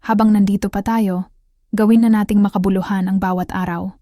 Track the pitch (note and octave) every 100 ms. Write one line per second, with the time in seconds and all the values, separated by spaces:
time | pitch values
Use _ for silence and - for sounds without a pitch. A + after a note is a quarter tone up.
0 | - G#3+ A3 G#3+ G3 G3+ G3+ G3+ G3+ A3+
1 | G#3 F3+ F#3 _ _ _ _ G#3 G#3+ A3+
2 | A3+ A3 G#3 G3+ G3+ G3 F#3+ F#3+ F3+ G3
3 | F#3 F#3+ F#3 F3+ F3+ F#3+ F#3 E3+ F#3+ -